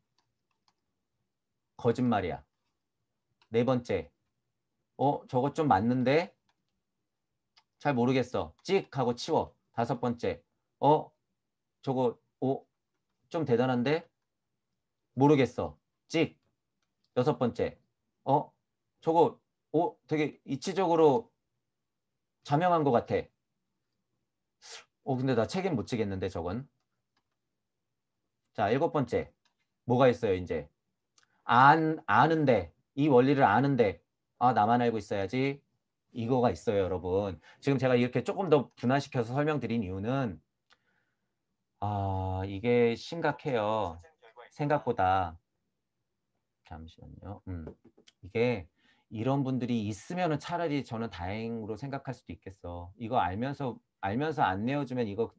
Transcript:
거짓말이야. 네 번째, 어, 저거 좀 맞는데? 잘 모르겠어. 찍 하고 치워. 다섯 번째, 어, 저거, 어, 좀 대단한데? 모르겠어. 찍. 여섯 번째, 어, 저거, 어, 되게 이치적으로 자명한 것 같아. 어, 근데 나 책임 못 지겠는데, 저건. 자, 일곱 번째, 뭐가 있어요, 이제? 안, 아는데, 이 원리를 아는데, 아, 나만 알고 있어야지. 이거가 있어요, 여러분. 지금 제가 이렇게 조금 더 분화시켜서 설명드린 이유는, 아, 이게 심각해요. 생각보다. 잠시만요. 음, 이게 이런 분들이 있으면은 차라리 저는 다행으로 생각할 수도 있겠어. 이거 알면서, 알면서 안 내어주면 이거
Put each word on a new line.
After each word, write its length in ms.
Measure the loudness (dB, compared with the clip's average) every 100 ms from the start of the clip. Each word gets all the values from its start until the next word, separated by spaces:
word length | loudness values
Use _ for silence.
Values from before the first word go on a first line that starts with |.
| _ _ _ _ _ _ _ _ _ _ _ _ _ _ _ _ _ -4
거짓말이야. 680 | -2 0 0 0 -2 -6 -14 _ _ _ _ _ _ _ _ _ _
네 140 | 0
번째, 460 | 2 0 -2 -4 -6 _ _ _ _ _ _ _ _ -2
어, 300 | -2 -2 -2
저거 240 | -2 0
좀 160 | 0 2
맞는데? 680 | 2 2 0 2 0 0 _ _ _ _ _ _ _ _ _ _ _ _ _ _ _
잘 160 | -2
모르겠어. 600 | 2 2 0 0 -4 -6 -8
찍 340 | -2 -2 0 -4
하고 160 | -2
치워. 400 | -2 0 0 -2 _ _
다섯 280 | -4 -4 -2
번째, 420 | -4 -4 -4 -6 _ _ _ 0
어, 320 | 2 2 0 _ _ _ _ _ _ _
저거, 360 | -4 -2 -2 -4 _ -6
어, 240 | -4 -4 -8 _ _ _ _ _ _
좀 160 | -4
대단한데? 640 | 0 2 2 0 0 -2 -4 _ _ _ _ _ _ _ _ _ _
모르겠어. 640 | 2 4 6 2 -2 -8 -10 _ _ -6
찍. 320 | -2 -2 -6 _ _ _ _ _ _ _ -2
여섯 200 | -2 0
번째, 400 | -2 -2 -6 -8 _ _ _ _
어, 280 | 0 0 0 _ _ _ _ _
저거, 400 | 0 4 4 2 _ _ _
어, 240 | -2 -2 -6 -4
되게 320 | -2 -2 -6
이치적으로 880 | -10 -8 -4 -2 2 6 6 6 -2 _ _ _ _ _ _ _ _ _ _ _
자명한 420 | -2 0 2 2
것 60 | 2
같아. 240 | 2 2 -4 -4 _ _ _ _ _ _ _ _ _ _ _ _ _ -20 -20 -20 _
어, 120 | -8 -4
근데 180 | 0
나 120 | 0 -2
책임 300 | -2 -2 -2
못 100 | -4
지겠는데, 420 | -4 -4 -4 -6
저건. 400 | -6 -6 -8 -10 _ _ _ _ _ _ _ _ _ _ _ _ _ _ _ _ _ _
자, 160 | -4 0
일곱 240 | 2 0
번째, 400 | 0 0 -2 -4 _ _ _ _ _
뭐가 240 | 0 4 6
있어요, 260 | 4 0
이제? 340 | -2 -2 -6 -8 _ _ _ _ _ _ _
안, 580 | 2 6 8 8 4 -2 2
아는데, 680 | 4 4 4 4 2 0 _ _
이 140 | 0 4
원리를 340 | 6 6 4
아는데, 600 | 4 4 4 2 0 -2 _ _ _ 0
아, 140 | 2
나만 300 | 4 4 4
알고 160 | 2 -2
있어야지. 640 | -4 -4 -2 -2 -2 -4 _ _ _ _ _
이거가 380 | -8 -2 0 0
있어요, 320 | -2 -2 0
여러분. 580 | 0 -4 -2 -2 -2 -8 -16 -8
지금 180 | -2 0
제가 160 | 2 2
이렇게 280 | 0 -2
조금 260 | -4 -4 2
더 200 | 2 2 -4
분화시켜서 560 | -2 0 -2 -4 -4
설명드린 500 | -2 -2 -2 -4 -4
이유는, 580 | -4 -6 -4 -4 -4 -8 _ _ _ _ _ _ _ _ _ _ _ _ _ _
아, 600 | -6 -4 -2 -4 -4 -4 -6
이게 480 | -4 0 2 2
심각해요. 1080 | 0 -8 -4 -4 -4 -4 -2 0 -2 -4 -8 -18 _ -20 -20 -16
생각보다. 880 | -6 -2 0 -2 0 2 0 -2 -8 _ _ _ _ _ _ _ _ _ _ _ _
잠시만요. 760 | -20 -18 -18 -20 -20 -18 -16 -14 -12
음, 200 | -12 -12 -16 -20 _ _ _
이게 460 | -8 -2 0 -2 -8 _ _ _ _
이런 360 | -4 -2 0
분들이 420 | -2 -2 -2 -2 -4
있으면은 540 | -8 -8 -4 -2 -2
차라리 440 | -4 -6 -4 -4
저는 260 | -6 -8 -8
다행으로 640 | -8 -8 -8 -8 -8 -10 -10
생각할 360 | -10 -10 -10
수도 200 | -14 -14
있겠어. 600 | -16 -16 -16 -14 -12 -14 -12
이거 220 | -4 -2
알면서, 600 | -2 -2 -6 -6 -8 -8 _ _
알면서 420 | -4 -2 -2 0
안 220 | 0 0
내어주면 420 | -2 -4 -4 -4 -4
이거 260 | -4 -6